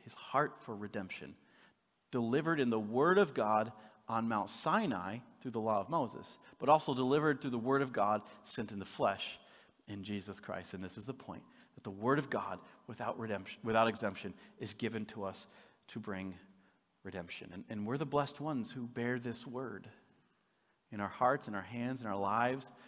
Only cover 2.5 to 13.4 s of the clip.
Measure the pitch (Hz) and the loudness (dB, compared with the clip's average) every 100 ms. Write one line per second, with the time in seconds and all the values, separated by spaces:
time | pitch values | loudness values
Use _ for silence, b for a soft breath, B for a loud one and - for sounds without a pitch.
2.5 | 156 123 110 104 120 165 190 170 135 107 | 2 4 2 2 4 6 8 6 4 4
3.5 | 107 110 - B B - 113 113 107 98 | 4 2 -4 B B -2 0 2 2 0
4.5 | - 156 202 196 95 92 117 - - 127 | -2 2 2 2 0 -2 -6 -10 -12 -6
5.5 | 113 110 104 95 165 117 - - - B | -2 2 2 2 0 -2 -4 -14 -18 B
6.5 | B 127 156 151 127 127 147 151 135 139 | B 8 8 6 2 6 6 6 2 0
7.5 | 120 120 139 131 117 101 107 - B - | 0 4 4 4 2 4 4 0 B -8
8.5 | - 107 101 95 - 113 98 - - B | -6 -4 -6 -8 0 2 2 -4 -10 B
9.5 | B B _ - 101 95 101 95 92 - | B B _ -12 -10 -6 -6 -6 -10 -8
10.5 | 92 87 92 92 104 110 - - 80 - | -8 -8 -10 -10 -10 -10 -10 -10 -12 -14
11.5 | B B - 104 98 117 143 131 110 95 | B B -16 -12 -2 2 2 2 -2 -4
12.5 | 92 - B - 110 113 - 110 98 | -8 -12 B -14 -6 -6 -4 -4 -4